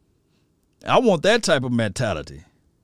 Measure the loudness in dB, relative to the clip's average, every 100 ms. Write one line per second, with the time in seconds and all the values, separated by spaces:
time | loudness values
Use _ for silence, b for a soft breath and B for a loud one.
0 | _ _ _ _ _ _ _ _ -2 2
1 | 2 2 2 2 2 0 0 -2 -2 -2
2 | -4 -4 -8 -16 -20 _ _ _